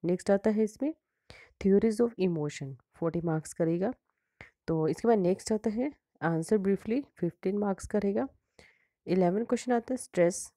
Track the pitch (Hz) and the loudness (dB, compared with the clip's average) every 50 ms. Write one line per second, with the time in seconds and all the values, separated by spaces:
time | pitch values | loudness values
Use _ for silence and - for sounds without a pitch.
0 | - 165 180 185 - - 202 202 196 220 214 208 220 208 214 - 269 285 320 _ | 0 -2 -2 -2 2 2 0 2 2 0 0 2 0 -2 -2 -4 -6 -6 -6 _
1 | _ _ _ _ _ _ - - - _ _ _ - 196 190 202 214 226 214 214 | _ _ _ _ _ _ -20 -20 -20 _ _ _ 2 4 4 6 4 4 2 2
2 | 240 233 233 - 185 185 170 160 151 147 - - 147 135 135 123 _ _ _ - | 0 0 0 0 0 0 0 0 -4 -4 -6 -8 -12 -12 -12 -14 _ _ _ -4
3 | - 165 156 175 165 170 160 160 156 - - _ 170 160 165 175 185 220 254 _ | -4 -2 -2 -2 -2 0 -2 -2 -2 -6 -4 _ 0 0 0 0 -2 -4 -4 _
4 | _ _ _ _ _ _ _ _ - - _ _ _ - 165 160 156 160 160 - | _ _ _ _ _ _ _ _ -20 -20 _ _ _ -4 -2 0 0 0 -2 0
5 | - 226 233 214 185 175 185 190 - - 220 214 - 220 208 220 247 294 285 _ | 2 2 4 4 4 2 0 0 -2 -4 -4 -2 -2 -2 -2 -2 -4 -4 -6 _
6 | _ _ _ _ - 160 170 160 165 - 220 214 190 196 196 190 - - 220 269 | _ _ _ _ -2 0 0 0 0 2 0 0 2 2 0 0 -2 -4 -4 -4
7 | 277 - _ - - 170 - _ - 190 190 202 208 202 196 - - - - 214 | -4 -6 _ -4 -4 -4 -4 _ -6 -4 -2 -2 -2 -2 -4 -4 -8 -4 -4 -2
8 | 196 202 196 214 254 269 _ _ _ _ _ _ - _ _ _ _ _ _ _ | 0 0 0 -2 -4 -4 _ _ _ _ _ _ -20 _ _ _ _ _ _ _
9 | _ - 170 185 185 175 175 208 233 233 - 233 - 247 247 233 226 - 262 254 | _ -2 2 2 4 2 2 0 0 0 -2 -2 0 0 0 0 0 -2 -8 -8
10 | - - - - 175 170 196 - - - _ | -8 -6 2 2 4 4 2 -2 -10 -14 _